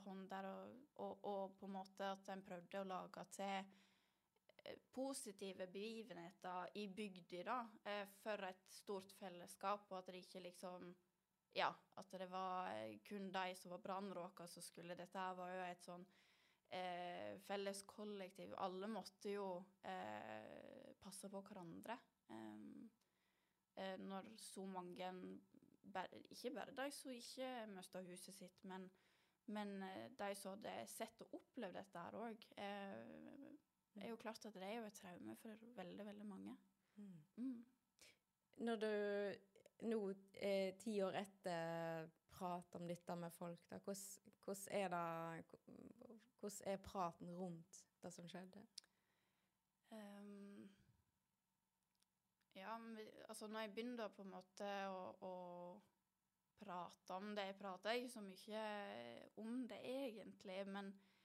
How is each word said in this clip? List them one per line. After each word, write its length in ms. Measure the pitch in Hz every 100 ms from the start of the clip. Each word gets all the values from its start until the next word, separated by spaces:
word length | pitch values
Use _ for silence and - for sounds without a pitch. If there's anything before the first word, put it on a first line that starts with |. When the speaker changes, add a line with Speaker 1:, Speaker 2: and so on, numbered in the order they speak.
Speaker 1:
hånd 220 | 196 190 190
der, 160 | 190
og, 360 | 190 190 196 233 294 -
og, 220 | 196 196
og 280 | 202 196 196 196
på 120 | 196
en 80 | 190
måte 260 | 190 -
at 240 | 196 196 196
en 140 | 190
prøvde 380 | 196 180 175 196
å 60 | 190
lage 340 | 180 180 180 180
til, 380 | - 196 196 196 - - - _ _ _ _ - -
eh, 120 | - - -
positive 760 | 254 269 269 214 196 196 185 185
begivenheter 1000 | 196 220 226 208 175 170 - 185 180 175
i 120 | 208 208
bygda 540 | 196 208 180 170 175
da, 140 | 180 247 226 -
eh, 220 | 208 208 196 -
for 220 | 220 202
et 200 | 185 190 -
stort 440 | - - 196 196
fellesskap, 760 | - 190 175 185 - 196 208 202
og 80 | 185
at 80 | 185
det 160 | 180
ikke 180 | 180 185
liksom, 500 | 180 180 180 180 180 175 _ _ _ _ _ -
ja, 140 | 135 175 - -
at 140 | 196
det 200 | 185 185
var, 400 | 185 185 185 185
eh, 240 | 214 220 208
kun 260 | - 208 196
de 220 | 190 185
som 160 | 185 180
var 80 | 180
brannråka 680 | - 190 202 180 180 190 170
som 140 | 175
skulle, 340 | - - 170 180
dette 220 | 175 196
her 160 | 185
var 200 | 180 180
jo 60 | 185
et 180 | 180 180
sånn, 240 | - 175 185 - - - - _ -
eh, 680 | 185 185 175 175 180 208 196 -
felles 360 | 202 196 196
kollektiv. 720 | - - 208 202 180 - 185 -
Alle 280 | 190 185 208
måtte 460 | 220 - - 208
jo, 320 | 202 196 180 185 -
eh, 1120 | 196 185 185 107 - 107 107 - - - - -
passe 280 | 190 - 196
på 140 | 196
hverandre. 560 | 196 208 170 185 208 247 - _ -
Ehm, 600 | 226 - - 214 - 226 - _ _ _ _ _ _ _ -
eh, 200 | 190 190
når 400 | 190 190 214 220
så 300 | - 202 190
mange, 460 | 185 180 180 180 185 185 190 - - - -
ber-, 320 | 196 190 - 110 -
ikke 240 | - 247
bare 160 | 220 - 262
de 140 | 277
som 200 | 285 277
ikke 560 | 240 - - 262 247 214
mistet 400 | 190 180 185 180
huset 280 | 180 185
sitt, 300 | 190 180 -
men, 260 | 190 185 185 - - - _ _ -
men, 360 | 208 202 196
eh, 280 | 190 147 113
de 240 | 247 202
som 200 | 202 190
hadde 320 | 196 190 196 226
sett 340 | - 226 -
og 140 | -
opplevd 400 | 330 - 277 196
dette 240 | 190 190 170
her 140 | 185
også, 420 | 202 233 220 - -
eh, 1000 | 202 202 196 226 233 - - - - - _ _ _ 208
er 100 | 233
jo 80 | 226
klart 280 | 220 233 214
at 80 |
det 120 | 190 190
er 120 | 233
jo 100 | 214
et 80 | -
traume 400 | 185 175 - 226
for 260 | 226 214 226 240
veldig, 300 | 180 190 208
veldig 200 | 202 208
mange. 300 | 190 196 262 - _ _ 208
Speaker 2:
Mm. 220 | 202 170 147 -
Speaker 1:
Mm. 280 | 262 240 233 _ _ - - - _ _ _ - 233
Speaker 2:
Når 100 | 226
du 140 | 214 208 202 202 202 - - - - - 233
nå, 100 | 220 196 196 - -
eh, 320 | 202 196 190 185
ti 200 | 233 208
år 140 | 190 175
etter, 880 | 202 - 185 170 165 165 165 165 160 - -
prater 500 | - 180 175 - 180
om 80 | 170
dette 280 | 175 - 175
med 160 | 170
folk, 300 | - 175 170 -
da, 80 | 190
hvordan, 500 | 196 196 - - - -
hvordan 320 | - 196 196 202
er 80 | 190
det, 720 | 175 170 165 165 165 - - - - - - - 226 - _
hvordan 320 | 208 202 -
er 120 | 196
praten 500 | 196 202 170 - 175 175
rundt 480 | 185 165 - - - _
det 100 | 180
som 140 | 175 170
skjedde? 340 | 175 185 196 214 - - _ _ _ _ _ _ _ _ _ -
Speaker 1:
Ehm, 760 | 220 202 202 202 202 202 202 196 - - - _ _ _ _ _ _ _ _ _ _ _ _ _ _ _
ja, 240 | 190 196 226
men 180 | 226 220
vi, 100 | 214 - -
altså, 180 | 220 214
når 140 | 220
jeg 140 | 220
begynner 340 | 208 240 240 202
på 140 | 202
en 120 | 196
måte 360 | 185 - - 202 202 196
å, 140 | 185 185 185
å 140 | 190 180 175 175 175 180 - _ _ _ _ _ _ -
prate 560 | 202 180 170 - - 185
om 180 | 208
det, 120 | 208 196
jeg 120 | 196
prater 360 | 196 185 202 247
ikke 160 | 247
så 120 | 233
mye 400 | 196 190 - 214 214 208 202 214 120 117 - -
om 220 | 220 254 226
det 120 | 202 254
egentlig, 720 | 262 269 214 185 190 202 190 196
men, 240 | 202 196 196 - -